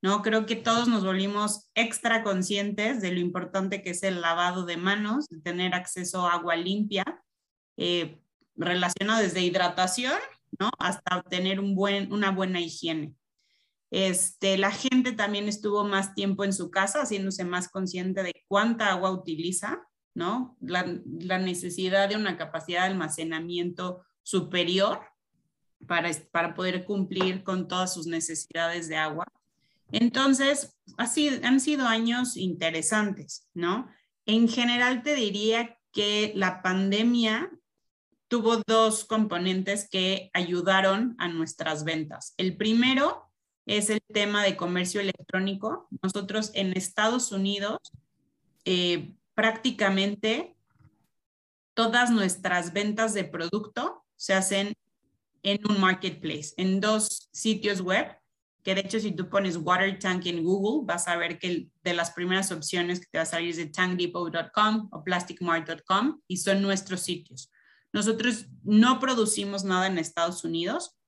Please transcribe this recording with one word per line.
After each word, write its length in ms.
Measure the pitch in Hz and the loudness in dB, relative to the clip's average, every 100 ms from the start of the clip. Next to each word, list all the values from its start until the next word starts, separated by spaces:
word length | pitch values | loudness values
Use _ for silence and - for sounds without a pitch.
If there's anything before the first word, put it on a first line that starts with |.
¿no? 200 | 190 202 | 2 2
Creo 240 | 220 220 220 | 2 2 0
que 120 | 226 | -2
todos 320 | 233 233 240 | 2 2 4
nos 160 | 226 190 | 2 2
volvimos 640 | 190 196 202 208 202 _ | 0 0 0 -2 -4 _
extra 500 | - 226 - 240 226 | -2 -2 0 0 0
conscientes 800 | 214 190 185 202 202 208 214 254 | 0 -2 0 -2 -2 -2 -2 0
de 120 | 190 | -2
lo 80 | 180 | 0
importante 600 | 175 175 175 196 190 196 | -2 -4 -4 -2 -2 -4
que 100 | 190 | -6
es 120 | 175 | -4
el 160 | 196 180 | -2 0
lavado 460 | 170 170 175 180 175 | 0 2 0 0 -4
de 100 | 170 | -2
manos, 540 | 185 202 208 247 294 | 0 0 0 -2 -4
de 100 | 160 | -8
tener 340 | 175 175 180 | -6 -2 0
acceso 540 | 180 180 - 180 185 180 | -2 -4 -8 -6 -2 0
a 60 | |
agua 240 | 170 170 165 | 0 0 -2
limpia, 680 | 175 202 208 196 202 - _ _ _ _ _ - | 0 -2 0 -2 -2 -6 _ _ _ _ _ -4
eh, 420 | 170 175 160 - _ _ _ - | 0 0 -2 -8 _ _ _ -6
relacionado 640 | 170 180 180 - 202 226 | -2 0 0 0 0 2
desde 180 | 196 170 | 2 2
hidratación, 800 | 180 185 175 - 185 - 254 359 - - _ - | 2 2 2 2 0 0 -2 -2 -4 -16 _ -2
¿no? 100 | 208 - | -2 0
Hasta 440 | - 196 - 175 | -2 -2 -2 -4
tener 400 | - 180 185 196 | -2 -2 0 0
un 120 | 196 | 0
buen, 380 | 190 202 202 196 | 2 2 0 -2
una 200 | 202 196 | 0 0
buena 280 | 190 185 180 | 0 0 -2
higiene. 560 | 170 - 165 160 147 - _ _ _ _ _ _ _ | -4 -6 -4 -4 -6 -12 _ _ _ _ _ _ _
Este, 640 | 185 190 180 - - 196 190 | 0 0 0 -2 -2 0 2
la 140 | 196 | 2
gente 400 | 202 262 254 247 | 0 2 2 2
también 380 | 214 208 202 208 | 0 -2 -2 -4
estuvo 340 | 208 208 208 | -4 0 0
más 320 | 208 196 190 - | 2 0 0 -2
tiempo 300 | 196 190 202 | -2 0 0
en 80 | |
su 180 | 190 175 | -2 -2
casa, 300 | 196 196 302 | 0 0 0
haciéndose 420 | 269 202 190 190 | 0 -2 -2 -4
más 240 | 180 180 180 | -4 -4 -4
consciente 560 | 190 185 180 185 190 | -4 -4 -4 -4 -2
de 220 | 185 - _ | -4 -6 _
cuánta 420 | 196 220 226 208 | 2 2 2 0
agua 220 | 180 190 | 2 0
utiliza, 760 | 180 - 156 170 185 214 - - _ _ - | -2 -6 -4 -4 -4 -6 -8 -12 _ _ -6
¿no? 400 | 170 233 247 - | -2 -2 -4 -8
La, 400 | - 180 180 170 - | -4 -2 -2 -6 -8
la 340 | 165 180 185 | -10 -2 -2
necesidad 680 | 185 175 180 - 185 196 196 | 0 -2 -6 -4 0 2 2
de 80 | 214 | 2
una 220 | 208 165 | -2 -2
capacidad 460 | 156 165 160 175 | -6 -8 -4 0
de 40 | 185 | 0
almacenamiento 1160 | 190 156 151 160 160 170 175 175 175 180 180 _ _ | 0 -4 -4 -6 -6 -4 -2 -4 -4 -8 -8 _ _
superior 800 | - 190 151 180 170 185 202 - - _ _ _ _ _ _ _ - | -2 -2 0 -2 0 2 2 0 -10 _ _ _ _ _ _ _ -2
para, 220 | 170 170 156 - | -2 0 -4 -4
para 220 | 170 170 | -2 -2
poder 320 | 165 185 180 180 | -2 -2 -2 -2
cumplir 580 | 202 185 185 185 185 | -2 -2 0 0 0
con 240 | 196 185 156 | -2 -4 -2
todas 260 | 180 185 | -2 -2
sus 140 | 180 160 | -4 -4
necesidades 800 | 165 165 156 - 165 170 175 165 | -4 -4 -6 -8 -2 -2 -2 -4
de 80 | 156 | -2
agua. 300 | 156 156 180 _ _ _ _ _ _ | -2 -4 -8 _ _ _ _ _ _
Entonces, 840 | 214 233 233 277 262 277 277 - _ - - | 2 4 4 6 6 6 2 -2 _ -20 -6
así, 300 | 233 - 294 262 | -2 2 2 2
han 160 | 233 262 | 4 4
sido 260 | 285 294 247 | 4 2 2
años 520 | 226 226 240 247 - | 2 2 2 -2 -2
interesantes, 1120 | 185 160 165 160 156 214 208 196 - - _ | -2 0 -2 0 0 2 0 -2 -10 -16 _
¿no? 360 | 175 170 208 - - _ _ - | -4 -2 -2 -4 -14 _ _ 0
En 220 | 220 233 | 4 4
general, 560 | 240 240 240 247 254 | 4 2 4 2 2
te 120 | 294 294 | 0 0
diría 600 | 214 196 214 226 233 - _ | 0 0 2 2 0 -10 _
que 400 | - 208 208 214 208 | -2 0 2 0 0
la 260 | 190 185 | 0 0
pandemia 880 | 185 185 196 202 233 240 226 220 359 - _ _ _ _ _ _ _ | 0 2 2 4 4 4 2 0 -4 -10 _ _ _ _ _ _ _
tuvo 320 | 240 226 233 214 | 2 4 2 4
dos 380 | 220 220 220 | 4 6 2
componentes 880 | - 220 214 175 180 185 190 202 - | -2 2 2 2 0 0 0 -2 -2
que 400 | 190 185 190 - | 0 0 0 -2
ayudaron 840 | 185 175 175 175 190 196 196 240 - | -2 0 0 4 4 4 2 0 -2
a 100 | 175 | -4
nuestras 560 | 165 160 - 160 151 | -2 -6 -4 -4 -2
ventas. 500 | 151 160 156 - - - | -2 -4 -6 -10 -14 -2
El 180 | 185 - | -2 0
primero 720 | 214 233 254 262 302 - - _ _ _ - | 2 4 4 4 2 0 -12 _ _ _ -4
es 220 | 208 208 | -2 0
el 120 | 214 | -2
tema 420 | _ 208 202 208 | _ -2 0 2
de 140 | 202 190 | 2 0
comercio 420 | 175 180 180 202 | -2 0 0 -2
electrónico. 880 | 196 - - 190 190 196 214 359 - - | -2 -4 -4 -2 -2 -2 -4 -6 -10 -6
Nosotros 500 | 190 202 190 214 214 196 | -4 -4 -4 -4 -2 -2
en 200 | 190 185 | -2 -2
Estados 560 | 185 - 214 247 - | -4 0 2 2 0
Unidos, 460 | 196 196 202 202 269 - - _ _ _ _ _ _ - | 0 0 0 -4 -6 -10 -20 _ _ _ _ _ _ 0
eh, 500 | 180 180 170 - - _ - | 2 2 0 -4 -16 _ 0
prácticamente 1200 | 220 220 262 - 202 190 202 202 214 247 - _ _ _ - _ _ _ _ _ _ _ _ | 2 2 -2 2 2 4 0 0 -2 -2 -4 _ _ _ -20 _ _ _ _ _ _ _ _
todas 360 | - 226 233 240 | 0 2 4 4
nuestras 640 | 226 190 - 185 175 175 | 4 2 0 -2 -2 -2
ventas 400 | 180 208 208 226 | -2 -2 0 0
de 100 | 208 | 0
producto 800 | 165 165 165 208 208 - 294 - _ _ | -4 -6 -4 -4 -4 -6 -6 -8 _ _
se 180 | - | 0
hacen 400 | 190 190 196 202 - _ _ _ _ _ _ | 2 2 0 -2 -6 _ _ _ _ _ _
en 160 | 196 202 208 | -2 -2 0
un 100 | 202 | 2
marketplace, 720 | 185 185 190 147 147 156 151 - | 4 2 -2 -6 -8 -8 -10 -2
en 220 | 185 190 | 0 2
dos 500 | 214 214 214 - - | 2 2 0 -4 -12
sitios 500 | - 220 208 202 190 | -4 0 0 0 -2
web, 360 | 180 196 302 - _ _ _ _ | 0 0 -2 -10 _ _ _ _
que 120 | - 190 | -2 -2
de 60 | |
hecho 180 | 190 220 | 0 -2
si 120 | 208 | -2
tú 180 | 160 - | -4 0
pones 280 | 196 196 170 | 0 0 -2
water 400 | 156 180 196 190 | 2 2 2 0
tank 260 | 190 180 180 | -2 0 -2
en 180 | 170 | -2
Google, 420 | 165 196 202 294 240 | 2 2 2 0 -2
vas 220 | 175 180 | -2 0
a 80 | 170 | -2
ver 220 | 170 165 | -2 -4
que 100 | 185 | -4
el, 240 | 170 - _ | -4 -6 _
de 100 | 185 | -4
las 180 | 170 170 | -2 -2
primeras 400 | - 180 190 196 | -2 0 0 0
opciones 480 | 175 151 180 175 180 | -4 -4 -2 0 -2
que 80 | - | -4
te 80 | 160 | -4
va 40 | |
a 40 | 160 | -2
salir 240 | 170 170 | -2 -4
es 60 | 165 | -4
de 100 | 160 | -6
tankdepot 640 | 151 185 180 175 175 175 | -2 0 0 -2 -2 -4
dot 180 | 165 165 | -4 -4
com 340 | - 214 220 208 | 2 2 2 -2
o 120 | - | -10
plasticmart 640 | 151 175 175 175 175 165 156 | -2 -2 -2 -6 0 0 -2
dot 160 | 165 - | -10 0
com 340 | 190 262 320 _ | 2 2 -2 _
y 100 | 185 | -4
son 240 | - 196 | 0 2
nuestros 400 | 196 190 - 185 | 2 0 -2 -6
sitios. 500 | - 175 - 131 - _ _ _ _ | -4 -6 -8 -18 -18 _ _ _ _
Nosotros 540 | 202 208 220 233 220 - - | -2 0 2 0 -2 -8 -12
no 360 | - 214 240 254 | 4 8 8 6
producimos 640 | 262 240 214 - 202 202 | 2 2 2 0 -2 -4
nada 240 | 190 185 185 | 0 2 2
en 100 | 180 | 0
Estados 460 | 160 - 170 180 | -2 0 0 0
Unidos. 540 | 165 165 175 294 - _ | -4 -2 -2 -4 -6 _